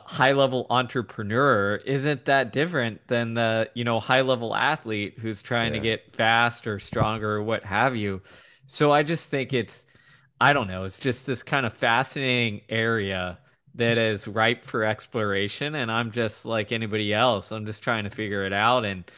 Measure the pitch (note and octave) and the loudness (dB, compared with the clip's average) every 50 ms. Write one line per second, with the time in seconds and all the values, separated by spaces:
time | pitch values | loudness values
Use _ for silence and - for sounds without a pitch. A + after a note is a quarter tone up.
0 | - - - - B2+ C3+ C#3 C#3 C#3 C3 C3 B2 - - A#2 B2 B2 A2+ - B2+ | -2 -4 0 2 4 4 6 4 4 2 2 0 -2 0 0 0 0 0 -2 -6
1 | G#2+ - - - G#2+ G2 A2 B2+ C#3+ C#3 A#2+ G2+ G2 G2+ G#2 - - - C#3 C#3 | -6 -6 -8 -8 -6 -2 0 2 4 4 4 4 2 0 -2 -2 -2 -2 -2 -2
2 | C3+ D3+ D3 B2 - D3 C#3 C3+ B2+ G#2+ - C3 D#3 F3+ F3 C#3 A#2 A2+ G#2 - | 0 -2 -2 -2 0 2 2 2 2 2 0 -2 -2 0 0 -2 -2 -2 -4 -8
3 | _ - B2 A#2 A#2 A#2 A2+ A#2 A#2 A2+ A2 A2+ A2+ - - A#2 A#2+ A#2+ A2+ A2+ | _ -2 -2 0 0 -2 -2 0 0 2 2 0 0 -2 -4 -4 -2 0 0 0
4 | - - C3 C3 C3 C3 C3 A#2 A#2 A2 G#2 G#2+ A#2 C#3 D#3 D3+ - A2+ A2 G#2 | 2 2 4 4 4 4 2 0 0 -2 0 2 2 2 0 0 -4 -4 -4 -4
5 | G#2 F2 - G#2+ A2+ A2+ G#2+ - - - B2 A#2 A#2 A#2 - A2 G#2+ A2+ A2 - | -4 -4 -6 -8 -6 -6 -6 -6 -6 -2 -2 0 0 0 -2 -2 -2 -2 -2 -4
6 | - - - - A2+ A2 A2+ A#2 A#2 A#2+ - - - A#2 G#2 F#2+ - - - A2+ | -6 -6 -2 2 4 4 6 6 4 2 0 -4 -6 -6 -6 -6 -8 -4 -2 0
7 | A2 G#2+ A2 A2 G#2+ G#2+ G#2+ G#2+ G#2+ A2 A2+ G2 - G2 G2 G#2 A#2+ C3+ B2+ A2 | 0 0 0 -2 -2 -2 -2 -2 -2 -2 -4 -4 -4 -2 0 2 2 2 2 0
8 | G#2 G2+ F#2+ F#2+ - - - - - - - _ _ - - - D3+ D3 C#3+ D3 | -2 -2 -4 -6 -10 -16 -20 -20 -20 -20 -20 _ _ -8 -2 2 4 6 6 4
9 | D3+ D3+ E3+ - - - D3 C#3 B2+ - C3+ A#2+ G2+ - - - - _ _ _ | 4 2 -2 -6 -6 -4 -4 -4 -2 -2 -2 -2 -2 -4 -8 -18 -20 _ _ _
10 | _ _ _ _ _ _ _ - A#2+ C3+ D3 C#3 A2 F#2+ F#2 F#2 F#2+ F#2+ - - | _ _ _ _ _ _ _ 4 4 4 6 4 2 -2 -4 -6 -6 -8 -8 -4
11 | - C3 A#2 - - C#3+ B2+ - - - D3+ C#3 B2+ A2 - - C3+ A#2 A2+ B2 | -2 -2 -2 -2 -4 -6 -6 -6 -4 -2 -2 0 0 -2 -2 0 2 4 4 4
12 | C3+ - - D3 C3+ B2+ B2 B2 A#2 A2+ G#2 G#2 - - A2+ A2+ A2+ A#2 A2+ A2 | 2 0 -4 -4 0 0 2 2 0 0 -2 -6 -8 -4 -2 0 0 0 0 0
13 | G2 G2 F#2+ F#2 F2+ F2+ F2 - _ _ _ _ _ _ - - A#2 A#2 A#2 A2+ | -2 -2 -2 -4 -4 -6 -8 -10 _ _ _ _ _ _ -4 0 2 2 4 4
14 | A2+ A2 G#2+ G2+ - A2 G2 A2 A2 A#2 B2 - - - - A#2+ A2 G#2+ G#2+ - | 2 2 0 -2 -6 -4 0 2 2 2 2 0 -4 -6 -4 -2 0 0 -2 -4
15 | - - - A#2 G#2+ G#2 G2 G2 G2+ G2+ - - C#3+ D3 D#3 D3 A#2+ A2+ A2+ A#2 | -6 -8 -4 -2 -2 0 0 -2 -2 -2 -4 -6 -8 -6 -6 -4 -4 -2 0 -2
16 | A#2+ A2+ G#2+ A#2+ A#2 G#2+ - - - A2+ A2+ A2 G#2 - A#2 A2+ A2+ G#2 A2 G#2+ | -2 -2 -2 -2 -2 -2 -4 -6 -6 -4 -2 -2 -2 -2 -4 -4 -4 -2 -2 -2
17 | G#2+ G#2 G#2+ G#2+ B2 B2+ A2 F#2+ - - A2 A2 G#2+ G#2+ G2+ - - C3 A#2 A2 | -2 0 2 2 4 4 2 0 -2 -6 -10 -10 -8 -10 -10 -8 -4 -4 -2 -2
18 | G2+ G2 - - G#2+ G2+ G#2 G2 G2 F#2+ G2 G2+ A2 A#2+ B2+ B2+ A2 G2+ F#2+ F#2 | -4 -6 -6 -6 -6 -4 -4 -4 -2 0 2 4 4 4 4 4 2 0 -4 -6
19 | F2 - - | -10 -16 -20